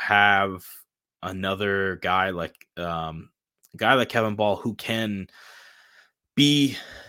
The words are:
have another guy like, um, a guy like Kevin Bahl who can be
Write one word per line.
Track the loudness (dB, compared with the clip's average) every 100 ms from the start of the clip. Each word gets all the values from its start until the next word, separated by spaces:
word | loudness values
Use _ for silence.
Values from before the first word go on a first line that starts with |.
have | 2 6 6 4 2 -4 -14 -20 -20 _ _ -14
another | -10 -6 -4 -2 0 0 -2 -2
guy | 0 0 0
like, | -2 -6 -10 _ -10
um, | -6 -6 -6 -10 -16 _ _ _ _
a | -2
guy | 4
like | 4 2
Kevin | 0 -2
Bahl | 0 0 0
who | -4
can | -6 -6 -4 -4 -6 -10 -16 -20 -20 -20 -20 _ _ _ _ _
be | 2 4 4 2 -2 -14 -20